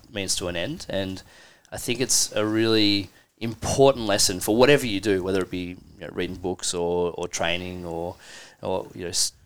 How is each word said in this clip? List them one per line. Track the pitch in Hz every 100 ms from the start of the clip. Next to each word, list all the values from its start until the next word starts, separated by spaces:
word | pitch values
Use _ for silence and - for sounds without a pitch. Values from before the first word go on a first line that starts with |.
| -
means | 104 95 -
to | 92
an | 87
end. | 107 175 -
And | 95 95 92 - - - _ _
I | 110
think | - 120
it's | 127 - -
a | 107 107
really | 110 113 110 101 101 95 - _ -
important | 113 110 - - 139 127 107
lesson | 101 - 92
for | 110 113
whatever | 131 139 127
you | 95
do, | 107 95
whether | 92 95
it | 90
be, | 92 90 92 - 101
you |
know, | 85
reading | 92 90 90
books | 90 92 -
or, | 87 87 87 87 82
or | 87
training | - 85 87 90 90
or, | 87 82 87 - - - - -
or, | 95 92 -
you | -
know, | 87
s-, | - - -